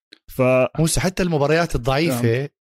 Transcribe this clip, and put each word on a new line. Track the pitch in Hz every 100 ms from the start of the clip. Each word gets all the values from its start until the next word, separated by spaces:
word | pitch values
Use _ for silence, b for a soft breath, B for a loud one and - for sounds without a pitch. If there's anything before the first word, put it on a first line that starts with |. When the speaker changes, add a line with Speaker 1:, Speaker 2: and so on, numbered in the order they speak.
| _ - -
Speaker 1:
ف | - 127 127 127 -
Speaker 2:
موسى، | 160 -
حتى | 180 185
المباريات | 180 156 143 160 165
الضعيفة، | 143 123 135 165 123 120 120
Speaker 1:
نعم. | 143 -